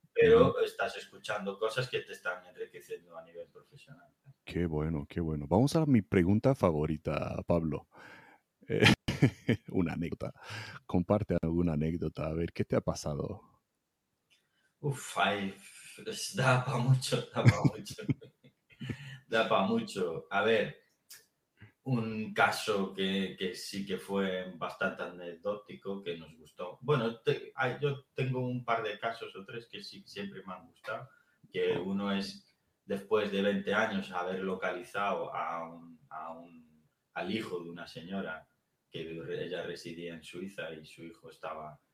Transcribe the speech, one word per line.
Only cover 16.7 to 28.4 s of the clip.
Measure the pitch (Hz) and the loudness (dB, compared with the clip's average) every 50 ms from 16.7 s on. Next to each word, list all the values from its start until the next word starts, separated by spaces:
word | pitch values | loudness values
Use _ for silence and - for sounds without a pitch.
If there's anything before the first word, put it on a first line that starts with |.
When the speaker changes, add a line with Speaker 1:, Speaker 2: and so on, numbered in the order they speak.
| - - 131 | 0 2 6
Speaker 1:
mucho, | 135 131 - - - - - - - - | 6 6 6 4 2 0 -2 -2 -2 2
da | 117 - 123 | 4 6 6
pa | - - 127 | 6 6 4
Speaker 2:
<laughs> | - | 2
Speaker 1:
mucho. | - - - - - - - - - - - - _ _ - - _ _ _ _ - - - 127 - - - - - - - - | 2 0 -10 -12 -12 -6 -2 -2 -4 -4 -6 -20 _ _ -20 -20 _ _ _ _ -16 -12 -10 -8 -8 -10 -10 -16 -16 -16 -6 -2
Da | 110 113 110 107 | 2 2 2 4
pa | 110 101 95 | 4 2 4
mucho. | - 113 - - - - 98 90 85 80 78 - - | 4 2 0 0 -2 -2 -2 -2 -2 -2 -6 -6 -2
A | 98 101 | 0 2
ver, | 104 113 113 104 98 - - - _ _ _ _ _ - - - _ _ _ _ _ _ _ - - - _ _ - | 4 4 4 4 2 0 -4 -12 _ _ _ _ _ -20 -20 -20 _ _ _ _ _ _ _ -20 -20 -20 _ _ -2
un | - 120 117 110 110 110 107 107 101 | 0 0 0 0 -2 -2 -4 -4 -2
caso | 101 104 101 104 - - - 110 107 98 95 95 98 | 2 4 4 4 2 0 0 0 0 2 0 -2 -2
que, | 95 95 95 95 95 95 92 - - | -2 0 0 0 0 -2 -2 -4 -4
que | 95 90 90 | -4 -4 -4
sí | - - - - 101 98 | -6 -10 -8 -8 -6 -6
que | 98 92 90 | -4 -6 -6
fue | - - 98 98 98 95 92 92 92 92 87 | -4 -2 -2 0 0 0 -2 -2 -4 -6 -8
bastante | 82 90 - - - - 95 - - | -8 -8 -6 -4 -2 -2 -2 -2 -4
anecdótico, | 87 87 90 87 87 87 85 82 - 85 85 85 - - 90 - - 98 98 98 | -8 -10 -10 -12 -12 -12 -10 -6 -4 -4 -4 -6 -8 -14 -16 -12 -8 -8 -8 -8
que | 98 87 85 | -6 -8 -8
nos | 82 80 80 - | -8 -10 -18 -20
gustó. | - - - _ - 92 90 - - | -20 -20 -18 _ -12 -12 -12 -12 -6
Bueno, | 120 127 147 117 113 117 117 - | 0 2 2 2 2 0 -2 -2
te-, | - 147 139 - - - - | -2 -2 -2 -2 -2 -8 -6
ay, | - 131 127 123 - | -2 -2 -2 -2 -2
yo | 143 143 135 127 - _ _ | -2 -2 -2 -4 -10 _ _
tengo | - 131 131 127 127 | -4 -2 -2 0 0